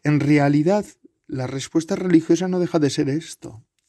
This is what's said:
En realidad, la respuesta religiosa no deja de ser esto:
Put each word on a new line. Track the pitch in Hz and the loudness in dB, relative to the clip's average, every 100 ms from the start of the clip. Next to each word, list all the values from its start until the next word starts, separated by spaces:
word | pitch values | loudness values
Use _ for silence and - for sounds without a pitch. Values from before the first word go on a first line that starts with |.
En | 147 147 | -2 0
realidad, | 139 147 143 147 160 208 202 - _ _ - | 4 4 4 2 2 0 -2 -12 _ _ -12
la | 131 127 | -8 -8
respuesta | 135 - 165 160 | -8 -4 -4 -2
religiosa | 190 185 165 165 165 185 | -4 2 2 4 0 0
no | 180 | -2
deja | 170 165 | -2 0
de | 143 | 0
ser | - 139 | 0 -2
esto: | 147 - - 113 110 _ _ | -4 -8 -16 -18 -20 _ _